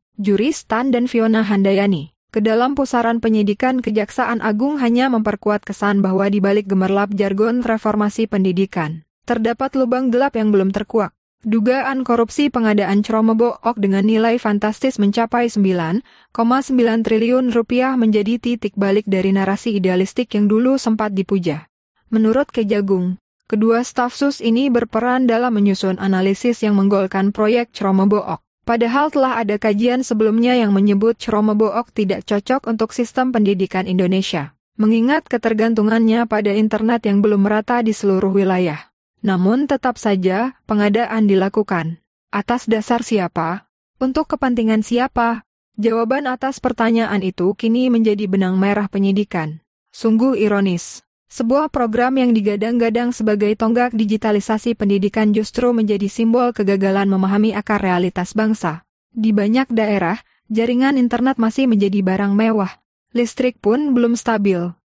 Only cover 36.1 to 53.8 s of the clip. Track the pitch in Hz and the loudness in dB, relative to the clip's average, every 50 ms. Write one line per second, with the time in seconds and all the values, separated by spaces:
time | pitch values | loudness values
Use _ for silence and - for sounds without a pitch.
36.1 | 220 233 240 226 220 208 208 208 196 214 220 214 220 208 220 220 240 233 - 214 | 2 2 0 0 -2 -2 0 0 0 0 0 0 0 0 0 0 0 0 0 0
37.1 | 202 202 202 214 208 196 196 196 214 214 208 - 240 240 233 226 208 - - 196 | 2 2 2 4 2 2 2 2 0 0 0 -2 -2 0 0 -2 -2 0 0 0
38.1 | 190 185 196 190 190 196 196 190 190 180 180 165 147 147 - _ _ _ _ _ | 0 2 0 2 2 2 2 2 2 0 0 -2 -4 -8 -12 _ _ _ _ _
39.1 | _ _ - 202 190 175 185 196 233 269 285 262 285 269 - 254 233 - - 220 | _ _ -2 -2 0 2 2 2 2 2 0 0 -2 -2 -2 -4 -4 -2 -2 0
40.1 | 202 190 180 185 185 202 240 262 - _ _ - 214 208 208 208 202 226 240 - | 0 2 0 0 0 0 -2 -4 -6 _ _ -2 0 0 2 2 2 0 0 -2
41.1 | 220 220 214 202 196 190 190 196 - 214 208 - 196 170 160 165 165 - _ _ | 0 0 2 4 4 2 2 0 0 -2 -2 -2 -4 -4 -4 -6 -8 -10 _ _
42.1 | _ _ _ _ - 202 - - 240 254 - 220 226 214 208 - 240 240 247 - | _ _ _ _ -6 -4 -2 -2 -4 -2 -2 -2 -2 -2 0 0 -2 -2 0 -2
43.1 | 233 202 180 165 - 170 160 160 180 202 - _ _ _ _ _ _ - 262 262 | -2 -2 -2 -2 -4 -4 -4 -4 -6 -8 -12 _ _ _ _ _ _ -4 -4 -2
44.1 | 254 311 311 - - - 277 254 247 240 220 220 220 220 214 - 233 240 254 262 | -2 -2 -2 -2 -4 -2 -2 -2 0 0 0 2 0 0 0 0 -2 -2 -2 -2
45.1 | - 247 233 233 233 226 - _ _ _ _ _ _ - 208 226 226 226 226 220 | -2 -2 0 0 -2 -4 -10 _ _ _ _ _ _ -4 -2 0 0 0 0 -2
46.1 | 262 285 294 262 254 - - 269 269 - - 254 233 - 226 226 226 226 226 - | -2 -2 -2 -4 -6 -4 -6 -6 -4 -4 -4 -4 -2 0 0 2 2 0 0 0
47.1 | 208 196 185 185 185 - 175 190 202 - - 226 226 247 254 254 240 226 226 220 | -2 -2 -2 -4 -2 -2 -2 -2 -2 0 -2 0 0 2 2 2 2 2 2 2
48.1 | 208 202 208 190 190 190 190 185 190 190 196 202 202 208 202 190 - 196 196 196 | 0 0 -2 -2 0 0 0 2 0 0 0 0 0 -2 -2 -2 -2 0 0 2
49.1 | 196 208 208 - - 175 156 156 156 160 _ _ _ _ _ _ - - - 220 | 2 0 -2 -2 -4 -6 -6 -6 -10 -12 _ _ _ _ _ _ -10 -4 0 0
50.1 | 220 220 247 269 254 - 214 202 202 202 196 190 175 170 - - - - - _ | 2 2 2 2 2 0 0 0 2 2 0 0 0 -2 -6 -8 -12 -16 -20 _
51.1 | _ _ _ _ - - 240 226 262 285 302 311 - 277 240 226 214 240 240 262 | _ _ _ _ -8 -6 -2 0 0 0 0 -2 -2 -2 -2 0 0 0 0 0
52.1 | 262 269 247 247 226 220 196 214 208 196 214 233 240 240 233 226 214 233 240 240 | 2 2 2 2 2 2 2 0 -2 -2 -2 -2 0 0 0 0 0 0 -2 -2
53.1 | 240 - 220 214 208 202 208 208 214 - 226 220 226 247 | -2 -2 -2 0 0 2 0 0 0 0 0 0 2 2